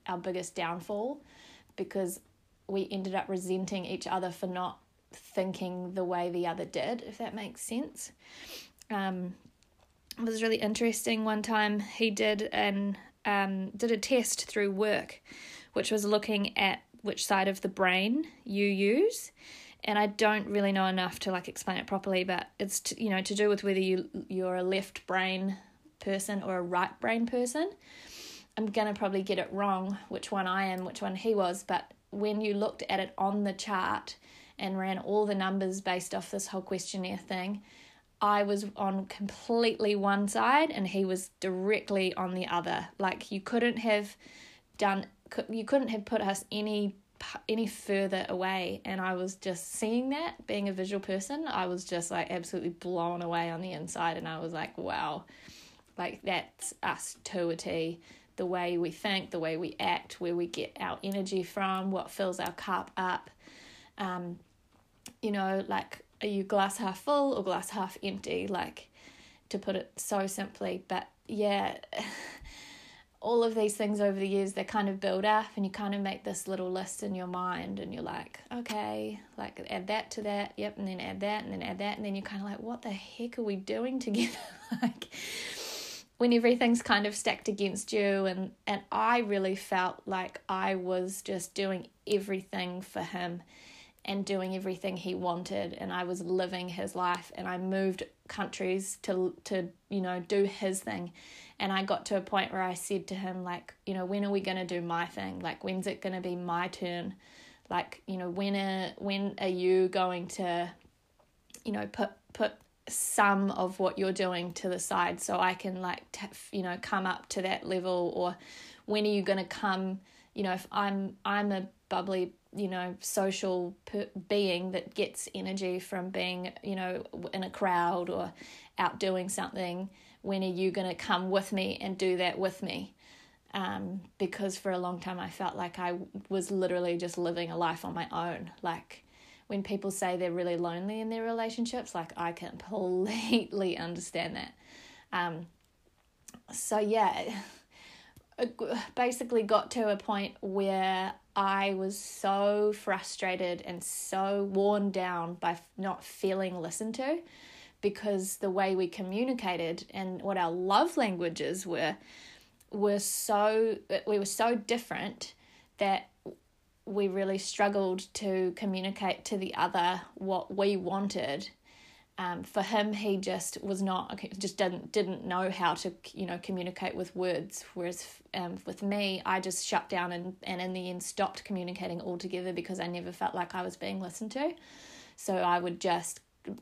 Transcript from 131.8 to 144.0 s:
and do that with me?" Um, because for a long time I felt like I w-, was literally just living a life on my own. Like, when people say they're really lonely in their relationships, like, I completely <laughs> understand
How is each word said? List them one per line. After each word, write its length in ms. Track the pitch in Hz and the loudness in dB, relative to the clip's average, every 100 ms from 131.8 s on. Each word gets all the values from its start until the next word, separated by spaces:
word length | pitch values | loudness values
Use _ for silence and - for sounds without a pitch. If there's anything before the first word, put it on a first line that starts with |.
and 160 | 196 190 | -4 0
do 180 | 190 180 | 2 4
that 220 | 180 - | 2 2
with 240 | 190 180 | -2 -2
me?" 320 | 190 87 196 - - - - _ _ | -6 -6 -8 -14 -20 -20 -20 _ _
Um, 480 | 196 196 196 196 190 - _ | -4 -4 -4 -4 -6 -10 _
because 400 | 185 - 196 190 | -2 0 -2 -2
for 160 | 196 | -2
a 60 | 180 | 0
long 200 | 180 180 | -2 -4
time 200 | 185 180 | -6 -6
I 100 | 185 | -6
felt 280 | - 190 - | -4 -4 -2
like 220 | 175 180 | -6 -2
I 120 | 175 | -2
w-, 180 | 175 - 202 - | -2 -6 -12 -2
was 200 | 196 170 | 0 2
literally 460 | 196 180 180 175 175 | 2 2 4 2 0
just 220 | 175 175 | 0 0
living 320 | 170 170 170 | 0 0 -2
a 60 | 165 | 0
life 280 | 165 165 | 0 0
on 80 | 180 | -4
my 160 | 170 - | -6 -4
own. 400 | 170 170 160 175 - | -2 -2 -4 -8 -6
Like, 420 | 180 170 - - - - - - _ | -4 -4 -8 -20 -20 -20 -20 -20 _
when 140 | 202 | -4
people 280 | 196 196 196 | -2 -2 -2
say 260 | 190 185 180 | -2 0 0
they're 140 | 180 | 0
really 280 | 175 175 170 | 0 0 0
lonely 420 | 175 170 190 220 | 0 -2 -4 -4
in 80 | 220 | -4
their 160 | 226 | -2
relationships, 720 | 226 226 226 233 233 247 240 | -2 -2 -2 -2 -2 -2 -4
like, 180 | 180 165 - | -6 -6 -4
I 160 | 170 | -4
completely 1500 | 170 175 - - 208 185 180 202 226 226 233 - 202 190 - | -4 -8 -10 -6 -2 2 2 2 0 4 4 4 0 0 0
<laughs> 0 | |
understand 580 | 170 175 | -2 -6